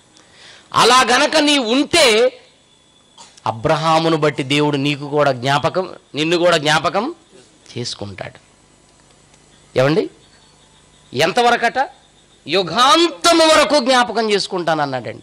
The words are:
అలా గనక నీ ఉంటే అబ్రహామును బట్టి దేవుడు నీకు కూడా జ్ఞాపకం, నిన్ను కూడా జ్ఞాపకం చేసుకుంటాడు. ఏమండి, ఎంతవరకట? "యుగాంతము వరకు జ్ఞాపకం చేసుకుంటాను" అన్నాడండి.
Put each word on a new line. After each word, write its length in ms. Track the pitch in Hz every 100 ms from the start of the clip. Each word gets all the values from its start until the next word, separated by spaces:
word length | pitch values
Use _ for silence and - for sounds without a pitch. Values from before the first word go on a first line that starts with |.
| _ _ _ _ - - _
అలా 320 | - 202 254 247
గనక 240 | 247 294 311
నీ 220 | 294 294
ఉంటే 760 | 220 254 294 339 277 214 254 - - _ _ _ _ _ _ _ - - 117
అబ్రహామును 680 | 113 151 156 160 160 165 160
బట్టి 260 | 151 -
దేవుడు 340 | 135 147 147 143
నీకు 320 | 139 143 143
కూడా 240 | 147 143
జ్ఞాపకం, 560 | 127 127 143 160 156 190 - _
నిన్ను 220 | 135 156 175
కూడా 200 | 175 165
జ్ఞాపకం 580 | 147 156 160 170 254 349 _ - - _ _ -
చేసుకుంటాడు. 600 | 120 - 104 87 - - _ _ _ _ _ _ _ _ _ _ _ _ _ -
ఏమండి, 320 | 135 165 - - _ _ _ _ _ _ _ _ _
ఎంతవరకట? 720 | 120 160 196 240 233 226 254 285 - _ _ _ _ -
"యుగాంతము 960 | 175 180 196 262 320 339 302 339 330
వరకు 340 | 320 311 285 294
జ్ఞాపకం 520 | 240 254 240 208 220
చేసుకుంటాను" 520 | 202 - 190 170 156
అన్నాడండి. 400 | 143 131 117 113